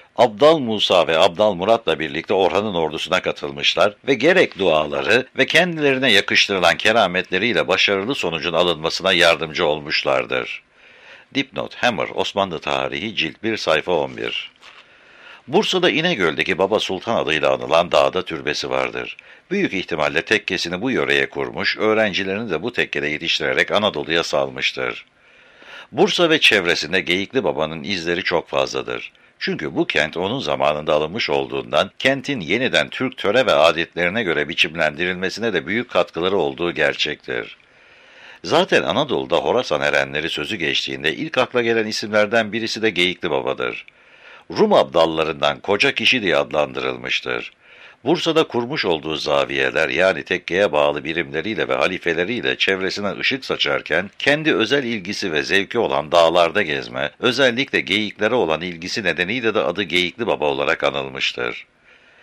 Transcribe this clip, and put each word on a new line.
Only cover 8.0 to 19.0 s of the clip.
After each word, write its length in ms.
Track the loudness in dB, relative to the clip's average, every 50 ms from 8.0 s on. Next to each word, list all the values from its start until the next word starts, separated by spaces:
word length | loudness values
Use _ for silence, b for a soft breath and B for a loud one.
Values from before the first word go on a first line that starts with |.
| 0 -2 -4
sonucun 380 | -2 -2 -4 -2 -2 -2 0 2
alınmasına 600 | 2 2 2 2 0 -2 -4 -4 0 0 2 4
yardımcı 520 | 4 6 4 4 2 -2 -4 -2 0 2
olmuşlardır. 1000 | 2 0 0 -2 -4 -4 -2 0 0 0 0 0 -2 -2 -4 -4 -6 -10 -14 _ _ B B B B B B B B B B B B -6
Dipnot, 400 | -6 -6 -6 -6 -8 -8 -8 -6
Hammer, 320 | -2 0 0 0 0 -4 -4 -2
Osmanlı 440 | -4 -4 -2 0 -2 -2 -2 -2 -6
Tarihi, 560 | -4 -2 -2 -2 -2 -4 -4 -6 -8 -6 -4
cilt 280 | -4 -4 -4 -6 -6 -4
bir, 140 | -4 -4
sayfa 340 | -2 0 2 2 2 2 0
on 260 | 0 0 0 -2 -6
bir. 340 | -8 -8 -6 -6 -8 -10 -12 _ B B B B B B B B B B B B B B B B B B
Bursa'da 420 | -2 0 0 2 2 0 2 2 2
İnegöl'deki 680 | 2 2 0 0 0 2 2 0 2 0 0 0 0
Baba 220 | 2 2 2 2 0
Sultan 360 | 0 -2 -4 -4 -2 -2 -2
adıyla 380 | 0 0 0 0 2 2 2 2
anılan 380 | 0 0 2 2 2 4 4
dağda 340 | 4 4 4 4 2 -2 -4
türbesi 440 | -6 -8 -6 -4 -4 -4 -4 -4 -4
vardır. 480 | -2 -2 -2 -2 -4 -6